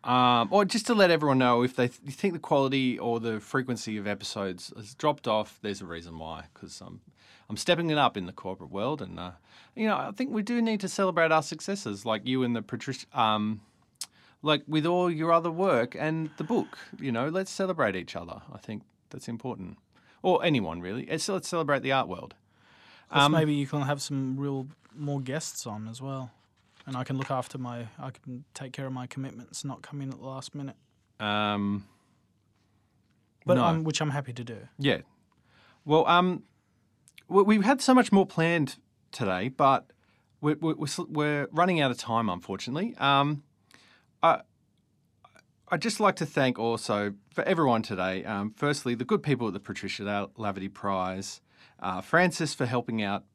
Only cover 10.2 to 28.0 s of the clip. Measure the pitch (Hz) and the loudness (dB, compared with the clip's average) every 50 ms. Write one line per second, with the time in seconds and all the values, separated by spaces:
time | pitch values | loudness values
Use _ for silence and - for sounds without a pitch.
10.2 | 254 277 247 214 202 214 240 240 226 226 220 208 - 185 - - 196 185 175 170 | -6 -4 -2 -4 -2 -2 0 0 0 0 0 -2 -4 -6 -2 0 0 2 4 4
11.2 | 165 160 160 156 156 - 165 156 - - 196 196 - 113 101 101 104 120 110 107 | 4 6 4 4 2 0 -10 -10 -6 -6 -6 -4 -4 -6 -6 -6 -2 -2 -2 -2
12.2 | 98 127 127 131 127 120 120 117 107 - - 110 - - 131 - - _ - 139 | 0 -2 0 0 2 0 0 -2 -4 -6 -8 -8 -6 -8 -8 -8 -10 _ 0 2
13.2 | 117 110 107 107 107 107 110 104 - _ _ _ _ _ _ _ - - _ _ | 2 2 2 2 0 -2 -4 -6 -10 _ _ _ _ _ _ _ -14 -14 _ _
14.2 | _ _ _ _ - 151 151 147 - - 156 156 147 170 175 180 180 180 170 151 | _ _ _ _ 0 0 0 0 0 0 -2 0 2 2 2 2 2 0 0 0
15.2 | 160 170 165 165 165 170 165 170 190 190 156 117 117 123 - - 151 156 160 160 | 2 4 4 4 4 2 0 0 2 4 4 4 2 0 -2 -4 -2 -2 -2 -2
16.2 | 160 147 - - - - 240 202 - - - - - - - - 147 139 117 113 | -4 -6 -6 -8 -4 0 0 0 0 -2 -10 -18 -18 -18 -14 -8 -6 -2 -2 -2
17.2 | 127 151 160 190 190 - - - 196 185 185 160 135 107 92 92 85 - - 87 | -2 -2 -2 -4 -4 -4 -4 -4 -2 -2 0 0 0 0 0 -2 -6 -8 -10 -10
18.2 | 87 85 85 101 - - - - - - 107 104 - _ _ _ _ _ - 135 | -10 -10 -12 -14 -16 -18 -18 -16 -12 -10 -10 -10 -10 _ _ _ _ _ -16 -14
19.2 | - - 117 110 - 131 117 - 95 87 - _ _ _ _ _ _ _ _ _ | -10 -10 -10 -8 -6 -8 -8 -8 -10 -14 -14 _ _ _ _ _ _ _ _ _
20.2 | - 185 180 - - 175 151 123 98 80 82 87 87 90 101 127 - - 156 160 | 2 4 4 4 4 4 2 2 2 -2 -6 -6 -8 -6 -8 -8 -6 -6 -4 -4
21.2 | - - 196 185 - - - 170 160 143 143 135 123 135 135 135 120 82 90 85 | -2 -2 -4 -4 -4 -4 -2 -2 0 2 0 0 2 0 0 0 0 -2 -6 -10
22.2 | 76 - - _ _ _ _ _ _ _ _ _ - - - - _ _ - 147 | -10 -16 -20 _ _ _ _ _ _ _ _ _ -20 -20 -20 -20 _ _ 4 4
23.2 | 143 147 156 160 156 151 147 143 143 135 - 147 143 135 147 139 - - 143 135 | 6 6 6 4 4 2 2 0 -2 -2 -2 -2 -2 -2 -2 -4 -4 -6 -4 -4
24.2 | 135 131 131 135 139 143 139 135 131 139 160 _ _ _ - - 147 143 143 139 | -2 -2 -4 -4 -4 -4 -4 -4 -6 -10 -14 _ _ _ -14 -8 -6 -4 -4 -4
25.2 | 131 120 131 156 - - - - - 120 107 104 110 110 117 123 131 135 135 135 | -4 -4 -6 -6 -6 -8 -10 -10 -10 -8 -8 -8 -10 -10 -12 -10 -10 -8 -8 -8
26.2 | 131 120 _ _ _ _ _ _ _ _ _ _ - - 131 127 127 - 135 131 | -10 -12 _ _ _ _ _ _ _ _ _ _ -14 -10 -6 -6 -4 -4 -2 -4
27.2 | 135 - 139 127 123 - - 135 127 123 120 120 117 110 - - | -2 -2 -2 -2 -2 -4 -8 -8 -8 -8 -8 -10 -12 -12 -14 -12